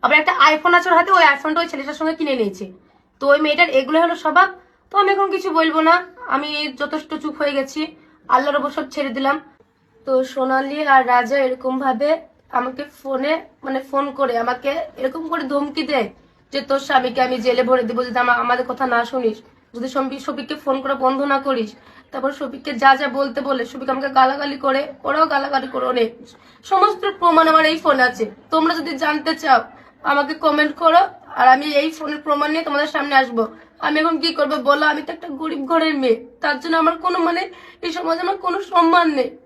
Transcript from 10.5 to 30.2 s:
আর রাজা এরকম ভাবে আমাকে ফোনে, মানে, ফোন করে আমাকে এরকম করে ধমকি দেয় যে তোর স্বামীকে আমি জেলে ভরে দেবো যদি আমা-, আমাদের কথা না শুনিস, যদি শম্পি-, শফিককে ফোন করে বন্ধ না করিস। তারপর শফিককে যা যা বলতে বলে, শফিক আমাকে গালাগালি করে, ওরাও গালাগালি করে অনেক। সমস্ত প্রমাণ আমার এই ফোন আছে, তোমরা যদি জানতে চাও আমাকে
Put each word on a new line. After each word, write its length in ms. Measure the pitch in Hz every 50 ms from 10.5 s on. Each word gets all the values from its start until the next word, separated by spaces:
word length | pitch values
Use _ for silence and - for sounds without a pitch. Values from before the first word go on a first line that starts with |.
| 262 262 269 269 285 302 302 285 277
আর 80 | 262 254 240 247
রাজা 240 | 247 247 226 269 285 269
এরকম 280 | 254 254 254 254 262 262 262 277
ভাবে 240 | 269 254 220 285 294 320 320 - - _ _ _ _ - 247
আমাকে 260 | 247 262 262 254 285 294 _ -
ফোনে, 340 | _ 269 269 262 269 294 320 330 - - _ _ -
মানে, 140 | 269 269 262 269 -
ফোন 160 | 285 277 277 285 262 269
করে 160 | 277 254 233 233 233
আমাকে 280 | 247 247 247 254 277 285 330 330 - - -
এরকম 220 | 262 262 262 330 320 311
করে 120 | 330 320 277 262
ধমকি 320 | 285 285 285 294 285 320 311 247
দেয় 160 | 294 262 220 190 - _ _ _ _ _ _ _ -
যে 60 | 277 - -
তোর 100 | 269 277 269 -
স্বামীকে 320 | 285 262 254 254 226 269 254 254
আমি 100 | 254 240 214
জেলে 180 | 254 240 247 247 233
ভরে 140 | 254 247 240 220
দেবো 120 | 240 240 247 247
যদি 100 | 226 254 233
আমা-, 160 | 233 240 240 233
আমাদের 220 | 240 247 247 254 254
কথা 160 | 254 - 269 254 240
না 60 | 233 240 233
শুনিস, 260 | - 262 240 220 214 - - _ _ _ _ _ -
যদি 140 | 233 233 262 262
শম্পি-, 280 | 277 269 262 277 269 -
শফিককে 300 | - 277 262 - - 302 302 -
ফোন 120 | 277 262 269 262
করে 120 | 269 277 247 262
বন্ধ 160 | 262 269 269 277 285 277
না 40 | 277 277 277
করিস। 240 | 262 233 220 208 - - _ - - - _ _
তারপর 200 | - 269 247 269 285 -
শফিককে 320 | 294 254 254 277 - 302 277 226
যা 100 | 269 269 269 269
যা 80 | 302 277 240 277
বলতে 200 | 277 277 - 285 269 277
বলে, 160 | 269 254 233 233
শফিক 180 | - 269 262 262 262
আমাকে 160 | 262 269 277 262 269
গালাগালি 400 | 262 262 277 285 294 285 277 277 -
করে, 160 | 277 262 269 294 302 - - - -
ওরাও 180 | 277 311 320 311 302
গালাগালি 340 | 277 277 285 285 269 247 262 -
করে 120 | 262 254 254 254
অনেক। 160 | 247 233 226 - - - - - - _ - - _ _
সমস্ত 360 | - 381 381 392 403 - - - 403 392 -
প্রমাণ 260 | 349 339 330 320 320 320
আমার 140 | 311 320 311 311
এই 60 | 320 320 -
ফোন 140 | 330 285 262 254 247
আছে, 180 | 247 - 226 208 - - - _ -
তোমরা 200 | 320 320 330 320 330
যদি 120 | 269 339 302 262 320
জানতে 280 | 294 302 302 302 320 311 -
চাও 180 | - 302 262 226 233 - - - - - _ _ - -
আমাকে 220 | 285 285